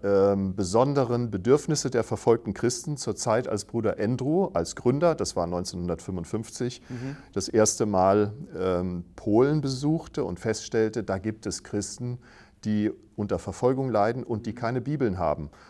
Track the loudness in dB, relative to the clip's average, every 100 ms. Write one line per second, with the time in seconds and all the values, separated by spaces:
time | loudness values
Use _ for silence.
0 | 2 4 6 4 0 -2 0 4 4 2
1 | 2 0 -2 0 4 4 4 -2 0 -2
2 | -2 0 4 4 2 -2 -2 -2 -6 -6
3 | -4 -4 0 0 0 -4 -4 -2 0 0
4 | 0 0 0 0 0 0 -2 -2 0 2
5 | 2 2 -2 -2 -2 -2 -4 -4 -4 -4
6 | -4 -8 -6 -6 -6 -6 -6 -8 -12 -10
7 | -10 -12 -10 -6 0 4 4 4 0 4
8 | 6 6 4 -2 -12 -4 -2 0 -2 -4
9 | -8 -8 0 4 4 2 -2 -2 0 -2
10 | -4 -6 -6 -4 -4 -4 -2 2 2 0
11 | -4 -2 -4 -6 -6 -8 -6 -6 -6 -6
12 | -8 -8 -12 -20 -20 _ -2 0 0 -2
13 | -10 -6 -2 -2 -4 0 0 2 0 2
14 | 2 0 -4 -6 -6 -4 -4 -2 -2 -2
15 | 0 0 0 -2 -6 -14 -20